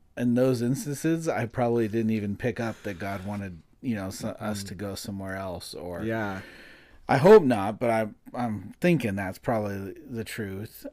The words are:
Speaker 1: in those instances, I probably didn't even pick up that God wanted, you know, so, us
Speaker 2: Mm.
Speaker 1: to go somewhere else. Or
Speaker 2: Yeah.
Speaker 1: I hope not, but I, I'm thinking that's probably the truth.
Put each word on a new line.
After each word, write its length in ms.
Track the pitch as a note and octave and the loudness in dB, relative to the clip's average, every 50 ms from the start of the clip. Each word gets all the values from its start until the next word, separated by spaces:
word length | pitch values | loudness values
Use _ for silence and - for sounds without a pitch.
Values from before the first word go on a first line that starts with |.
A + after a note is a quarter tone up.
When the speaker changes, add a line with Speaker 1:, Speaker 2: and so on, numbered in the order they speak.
| _ _ - | _ _ -6
Speaker 1:
in 160 | - B2 B2 A#2+ | -2 0 2 4
those 260 | B2 C3 C3 B2+ A2+ A#2+ | 4 4 4 2 2 0
instances, 640 | A#2+ C#3+ - - D3 C#3 - - E3 E3 E3 D#3+ | 0 0 -2 -2 -6 -6 -2 0 0 0 0 0
I 180 | E3 A2+ - A#2+ | -2 -2 -2 -2
probably 420 | G#2+ - C3 A#2+ A#2+ A#2 A#2 A2+ | -4 -2 -2 0 2 2 2 0
didn't 220 | G#2 G#2+ A#2 A2 A2 | 0 0 0 0 0
even 260 | A2 G#2+ G2+ G2+ G2+ | 0 0 -2 -4 -4
pick 240 | - - A#2+ - - | -2 -2 -4 -2 -2
up 220 | A#2 A2 G#2 - | -4 -6 -6 -8
that 160 | - G#2 F#2+ | -10 -10 -8
God 280 | E2+ G#2 G2 G2 F#2+ F#2 | -8 -8 -6 -6 -6 -8
wanted, 340 | G2+ G#2 G2+ G2 F#2+ F2 D#2+ - _ _ - | -8 -8 -8 -8 -10 -12 -16 -20 _ _ -8
you 140 | - C3 A2 | -4 -4 -4
know, 160 | G2+ F#2+ F#2+ | -4 -4 -8
so, 200 | G2+ - B2 G#2+ - - | -8 -6 -8 -8 -6 -6
us 240 | A2 G#2+ G#2+ G2+ G2 | -6 -6 -6 -6 -8
Speaker 2:
Mm. 40 | G2 | -10
Speaker 1:
to 60 | G2+ | -8
go 200 | F2 G2+ G2 F#2+ | -8 -8 -8 -8
somewhere 400 | - - G#2+ G2 G2 F#2+ F#2+ F#2+ | -8 -8 -8 -8 -8 -8 -8 -8
else. 400 | F#2+ F#2+ F#2+ F2 F2+ - - - | -8 -6 -8 -8 -10 -10 -12 -12
Or 280 | - E2 F2+ F2 F2 G#2+ | -10 -8 -8 -6 -6 -4
Speaker 2:
Yeah. 380 | A2+ A2+ A2+ G#2+ G2+ F#2+ F#2+ - - - - - - - - - - - - - | -4 -2 -2 -2 -4 -6 -8 -10 -14 -18 -20 -20 -20 -20 -20 -20 -20 -20 -10 0
Speaker 1:
I 100 | - B2+ | 2 4
hope 260 | A#2 C#3+ G3 A3 G#3+ D#3 | 8 12 12 12 12 12
not, 360 | B2+ A#2 G2+ F#2+ G#2+ G#2+ - | 8 2 2 0 -2 -2 0
but 120 | B2+ A#2 | 0 2
I, 160 | A2+ A2+ A2 G#2+ - _ - - - | 2 2 0 -2 -6 _ -20 -12 -6
I'm 400 | B2 A#2+ A2+ G#2+ G2+ F#2+ - - - | -6 -4 -4 -4 -6 -8 -12 -8 0
thinking 340 | - F3 E3+ D3 - G#2 F#2+ | 2 4 4 4 2 -2 -2
that's 220 | G2+ G2 F#2 G2+ | -2 -4 -6 -6
probably 560 | - - C3 A#2 A2 G#2 G2+ G2+ G2 G2 F#2+ F2+ - - - | -4 -2 0 0 0 0 -2 -4 -6 -8 -8 -10 -12 -14 -10
the 140 | B2 A2+ G#2 | -8 -8 -8
truth. 640 | - - - G#2+ F#2+ F#2+ G2 A2 - - - - C#4 | -8 -6 -8 -6 -6 -6 -8 -10 -12 -14 -16 -16 -16